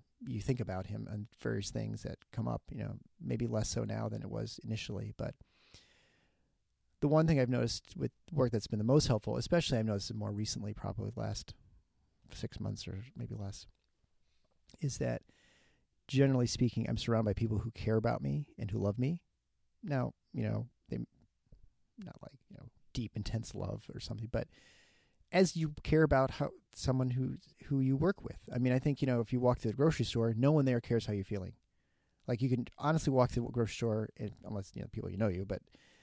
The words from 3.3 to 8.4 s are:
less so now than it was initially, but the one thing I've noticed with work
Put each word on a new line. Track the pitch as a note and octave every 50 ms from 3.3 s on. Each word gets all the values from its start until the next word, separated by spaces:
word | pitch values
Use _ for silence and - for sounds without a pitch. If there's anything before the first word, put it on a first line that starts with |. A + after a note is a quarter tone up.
| A#2+ A2+ A#2+ A#2
less | A#2 G#2+ G#2+ -
so | - A#2+ A2+
now | G#2 G#2+ A2 A2 A2
than | G#2+ A2
it | G#2+ -
was | A2+ A2+ A2+ A2+ - -
initially, | - A2 A2 G#2+ - - G#2+ G2 G#2+ G#2+ A2
but | - - - - - - _ _ _ _ _ - - - _ _ _ _ _ _ _ _ _ _ _ _ _ _ _ _ _ _ _ _ _ _ _ -
the | D3
one | D3 D#3 D#3+
thing | D#3+ D#3+ C#3
I've | B2+ A#2+
noticed | B2+ A#2+ A#2+ A#2 - - - - - -
with | C3+ A#2 - _ _ -
work | - C#3+